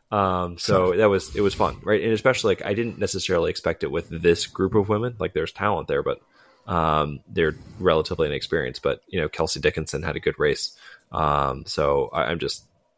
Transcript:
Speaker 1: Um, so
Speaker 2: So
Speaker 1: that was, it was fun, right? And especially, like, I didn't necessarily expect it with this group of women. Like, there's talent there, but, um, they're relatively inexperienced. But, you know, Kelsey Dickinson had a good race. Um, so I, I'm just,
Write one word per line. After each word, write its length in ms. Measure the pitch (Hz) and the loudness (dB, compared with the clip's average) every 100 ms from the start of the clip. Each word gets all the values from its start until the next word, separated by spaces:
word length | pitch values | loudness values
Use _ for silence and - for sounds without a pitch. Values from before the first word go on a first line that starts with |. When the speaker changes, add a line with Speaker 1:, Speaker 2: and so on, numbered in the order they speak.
| _ | _
Speaker 1:
Um, 460 | 104 95 90 90 87 | 2 2 2 -2 -6
so 340 | - 95 90 | 2 4 4
Speaker 2:
So 60 | 92 | 4
Speaker 1:
that 120 | 107 | 4
was, 260 | 98 - 101 | 4 0 0
it 60 | |
was 120 | 98 | 0
fun, 240 | 92 90 - | 2 -2 -2
right? 180 | 95 107 | 0 0
And 100 | 107 | 2
especially, 380 | 110 131 123 107 90 | 2 2 2 0 0
like, 100 | - | -2
I 80 | |
didn't 260 | 104 117 - | -4 -4 -4
necessarily 500 | 98 92 - 87 80 | -4 -4 0 0 0
expect 340 | - 87 82 | -2 -4 -2
it 80 | 73 | -4
with 160 | 73 - | -4 -6
this 360 | 82 85 85 - | 0 2 2 0
group 300 | - 95 107 | -2 0 2
of 120 | 98 | 2
women. 260 | 107 120 110 | 0 -2 -6
Like, 160 | 90 | -4
there's 180 | - 80 | -2 -4
talent 360 | - 101 87 76 | -2 -2 -2 -2
there, 160 | 71 | -2
but, 180 | 71 - _ _ _ _ - | -2 -4 _ _ _ _ -4
um, 520 | 87 80 78 76 69 _ | 0 2 2 0 -4 _
they're 280 | - 80 76 - - | 0 0 0 -12 -2
relatively 480 | 90 80 - 85 78 | 2 2 0 -2 -2
inexperienced. 540 | 69 - 82 64 - | -2 -2 -2 -2 -4
But, 180 | 71 - _ | -4 -4 _
you 120 | 92 | -4
know, 80 | 78 | -4
Kelsey 300 | - 80 76 | -2 -2 0
Dickinson 440 | - - 78 73 | 0 0 -6 -4
had 120 | 85 73 | -4 -2
a 40 | |
good 160 | - 73 | -4 2
race. 400 | 73 - - - - - _ | 0 0 -4 -12 -20 -20 _
Um, 540 | - 76 73 69 67 69 | -2 2 2 0 -2 -6
so 440 | - 71 69 64 | -2 2 2 0
I, 100 | 80 64 | -2 -2
I'm 140 | 82 | -2
just, 240 | 67 - _ _ _ | -4 -8 _ _ _